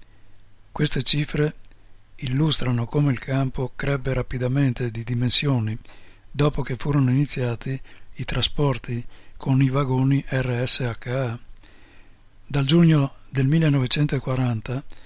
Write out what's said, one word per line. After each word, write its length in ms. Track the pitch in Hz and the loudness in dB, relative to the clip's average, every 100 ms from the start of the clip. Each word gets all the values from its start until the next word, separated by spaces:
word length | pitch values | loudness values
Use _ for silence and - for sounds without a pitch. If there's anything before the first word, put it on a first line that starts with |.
| - - - - - - - | -20 -20 -20 -20 -20 -20 -10
Queste 300 | - 151 147 | -2 0 2
cifre 540 | - 143 147 147 151 - - - - - - - | 2 2 2 0 0 -2 -14 -20 -20 -20 -20 -10
illustrano 720 | 131 131 156 143 123 120 117 | -2 2 2 2 2 0 0
come 240 | 147 143 | 2 2
il 80 | 120 | 2
campo 540 | - 135 135 131 127 | 0 0 0 -2 -4
crebbe 380 | - 139 139 127 | -4 -2 -2 0
rapidamente 800 | 127 123 127 123 135 139 120 123 | -2 -2 -2 0 2 2 2 -4
di 120 | 110 | -4
dimensioni 720 | 113 120 123 - 147 127 107 110 - - - - - | -4 0 0 0 0 -2 -2 -6 -12 -18 -20 -20 -8
dopo 320 | 135 147 147 | -2 0 -2
che 140 | 131 127 | -6 -4
furono 340 | 147 143 131 | -2 2 2
iniziati 680 | 127 147 - 123 117 131 131 - - - | 2 0 -2 -4 -4 -6 -8 -10 -16 -14
i 100 | - | -10
trasporti 800 | 127 135 113 - 143 120 - 120 120 - - - | -4 -2 0 2 2 0 -4 -6 -6 -12 -18 -6
con 240 | - 131 | 2 4
i 80 | 135 | 4
vagoni 560 | 135 135 131 131 139 - | 2 2 2 2 2 0
R 340 | 135 127 120 | -2 0 0
S 140 | 147 - | 0 0
H 300 | 123 113 - | 0 -6 -6
A. 280 | 127 127 117 - - - - - - - - - - - | -4 -4 -6 -12 -18 -20 -20 -20 -20 -20 -20 -20 -20 -4
Dal 180 | 139 | 0
giugno 520 | 135 170 165 156 139 - - | 4 6 8 6 2 -4 -6
del 200 | 135 135 | 0 2
millenovecentoquaranta 1400 | 160 156 143 127 - 147 139 131 127 127 113 - 127 - - | 4 4 2 2 2 2 0 -2 0 0 0 -4 -6 -8 -12